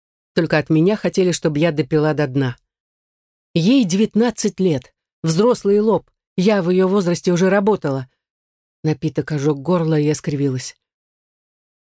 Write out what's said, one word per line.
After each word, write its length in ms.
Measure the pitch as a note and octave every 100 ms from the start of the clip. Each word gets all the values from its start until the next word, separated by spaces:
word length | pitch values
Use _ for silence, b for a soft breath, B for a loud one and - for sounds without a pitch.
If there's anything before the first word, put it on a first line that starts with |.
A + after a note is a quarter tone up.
| _ _ _
Только 240 | - D#3 D#3
от 140 | -
меня 240 | D#3 F3+ G#3+
хотели, 360 | F3 F#3+ F3+
чтобы 280 | D#3+ E3 D3
я 120 | E3+
допила 440 | D3+ C#3+ D#3 D3+ D3
до 100 | C#3+
дна. 320 | C3+ B2+ - _ _ _ _ _ _ _ _ _
Ей 300 | E3+ F3 C#4 F#3
девятнадцать 760 | F#3+ A3 G#3 A#3+ - G#3 -
лет, 360 | F#3 C3+ - _ _ _
взрослый 580 | D#3+ D#3+ F3 D3+ G3 G#3
лоб, 300 | A3 F3+ _ _ _ -
я 280 | F#3+ G3+
в 80 | E3+
её 160 | F#3 F#3
возрасте 440 | G#3 F3 E3+ F#3
уже 200 | E3+ F#3
работала. 580 | G3+ G3+ F#3+ D3 C3+ B2+ _ _ _ _ _ _ _
Напиток 480 | D#3 D3+ D#3 D3+ C#3
ожёг 300 | D3 D3 C#3
горло, 380 | C3+ F3 D#3+ D#3
и 60 | D3
я 100 | D3+
скривилась. 600 | E3 C#3+ C#3 B2+ - - _ _ _ _ _ _ _ _ _ _